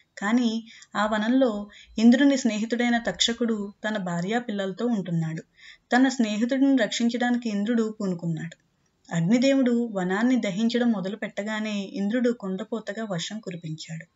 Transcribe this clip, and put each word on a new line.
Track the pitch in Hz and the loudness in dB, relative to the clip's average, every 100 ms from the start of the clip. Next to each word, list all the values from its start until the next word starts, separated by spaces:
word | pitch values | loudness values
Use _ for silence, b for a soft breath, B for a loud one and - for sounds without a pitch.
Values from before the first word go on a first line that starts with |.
| b - | b -6
కానీ | 202 240 233 226 B B B 202 | 0 2 2 -2 B B B -2
ఆ | 214 | 0
వనంలో | 220 220 262 254 208 208 B B - | 0 2 4 2 0 -8 B B 4
ఇంద్రుని | 226 262 285 262 | 6 8 6 4
స్నేహితుడైన | 226 214 220 240 240 233 | 2 0 -2 0 0 0
తక్షకుడు | 220 180 - 233 233 214 202 - | -2 -2 -2 0 -2 -2 -6 -8
తన | 214 214 | -6 -4
భార్యా | 180 170 180 240 | -4 -4 -2 -2
పిల్లలతో | 240 202 196 190 240 | -2 -4 -4 -2 -2
ఉంటున్నాడు. | 214 180 170 160 160 - B B B - | -2 -2 -2 -2 -6 -10 B B B -2
తన | 240 262 | 2 2
స్నేహితుడిని | 254 220 208 240 269 277 269 | 2 -2 0 0 2 4 4
రక్షించడానికి | 202 - 233 240 247 240 233 | 2 0 -2 0 -2 0 -2
ఇంద్రుడు | 202 202 233 220 | -2 0 0 0
పూనుకున్నాడు. | 220 196 175 170 156 165 - _ _ _ _ - | -2 -6 -4 -4 -4 -8 -12 _ _ _ _ -6
అగ్నిదేవుడు | 170 170 247 269 269 247 233 240 | -2 2 4 4 4 2 2 -2
వనాన్ని | 190 180 196 247 247 | -2 -2 2 2 2
దహించడం | 202 180 226 240 240 | 0 0 0 2 2
మొదలు | 208 190 208 | 0 -2 -6
పెట్టగానే | 208 - 208 214 214 202 196 | -8 -6 -6 -4 -4 -4 -6
ఇంద్రుడు | 196 202 247 240 | -4 -2 0 0
కుండపోతగా | 240 190 185 180 226 214 208 | -2 -6 -8 -6 -8 -8 -8
వర్షం | 214 170 - 214 | -6 -6 -6 -10
కురిపించాడు. | 196 170 160 156 - 160 - | -10 -10 -10 -10 -12 -14 -14